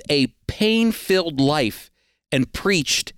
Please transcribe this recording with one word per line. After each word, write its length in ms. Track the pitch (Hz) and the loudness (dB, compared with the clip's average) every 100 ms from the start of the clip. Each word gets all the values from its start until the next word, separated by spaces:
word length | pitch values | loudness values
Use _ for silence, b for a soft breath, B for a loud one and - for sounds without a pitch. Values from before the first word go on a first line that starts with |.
| - | -2
a 160 | 147 131 - - | 0 0 -2 -12
pain-filled 960 | - 214 226 226 - - 185 170 135 | -2 0 2 2 0 0 0 0 0
life 480 | 139 151 117 - - _ _ _ _ | 2 2 0 -4 -14 _ _ _ _
and 220 | 135 131 | -2 -2
preached 600 | - 190 190 131 - - | -2 0 0 0 -4 -4